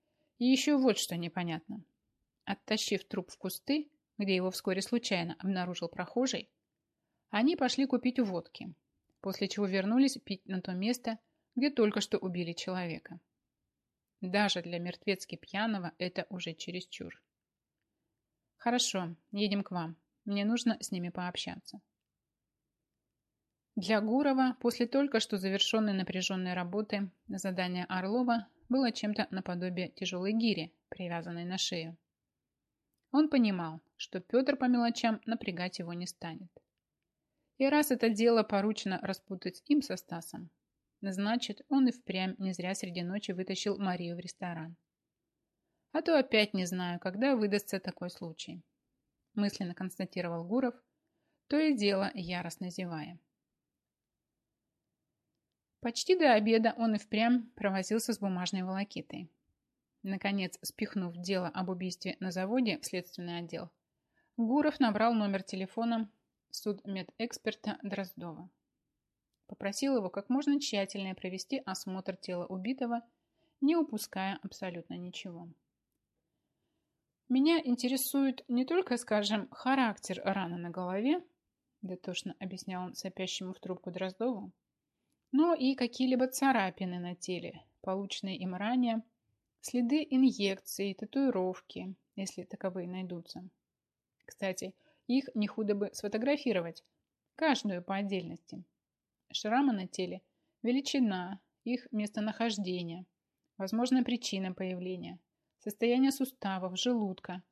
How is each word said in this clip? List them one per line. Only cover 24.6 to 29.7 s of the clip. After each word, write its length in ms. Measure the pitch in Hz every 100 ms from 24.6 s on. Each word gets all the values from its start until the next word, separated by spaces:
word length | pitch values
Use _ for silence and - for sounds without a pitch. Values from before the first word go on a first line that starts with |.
после 260 | 240 - 240
только 320 | 269 285 220
что 180 | - 202
завершённой 560 | 190 196 - 220 214
напряжённой 600 | 190 185 185 180 190 185
работы, 580 | 180 175 202 214 202 196 - -
задание 580 | 196 196 180 180 180 180
Орлова 580 | 185 190 233 247 233 202 _ -
было 220 | 254 254
чем-то 340 | - 208 208 -
наподобие 600 | 190 190 175 185